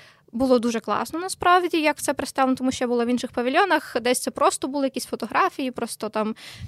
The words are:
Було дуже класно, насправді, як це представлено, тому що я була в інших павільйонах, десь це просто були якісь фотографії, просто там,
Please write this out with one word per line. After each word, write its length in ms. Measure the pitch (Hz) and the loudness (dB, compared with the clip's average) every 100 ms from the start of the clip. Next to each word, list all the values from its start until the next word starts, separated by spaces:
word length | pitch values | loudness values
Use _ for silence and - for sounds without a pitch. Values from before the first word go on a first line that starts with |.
| - _ _ | -20 _ _
Було 260 | 226 262 247 | -2 4 4
дуже 220 | 233 233 | 2 -2
класно, 380 | - 208 208 320 | -2 -2 -2 -6
насправді, 640 | 370 - 359 359 349 339 | -6 0 4 4 4 0
як 160 | 302 294 | 0 0
це 180 | - | -2
представлено, 420 | 277 277 - 262 262 | -4 -4 0 0 2
тому 160 | 262 | -2
що 120 | - | -2
я 40 | 247 | 0
була 160 | 240 | 0
в 40 | 233 | 0
інших 240 | 247 254 | 0 -2
павільйонах, 640 | - 247 294 392 320 - 247 | -4 0 2 4 2 0 0
десь 200 | 233 247 | 2 2
це 100 | - | -2
просто 380 | - 294 - 294 | 2 2 2 -2
були 180 | 285 269 | -2 -2
якісь 200 | - - | -2 -8
фотографії, 640 | 233 214 - 359 - 262 | -8 -2 0 0 -2 -6
просто 380 | - 233 - 214 | -6 -8 -6 -6
там, 260 | 220 214 220 - - | -2 -2 -4 -12 -14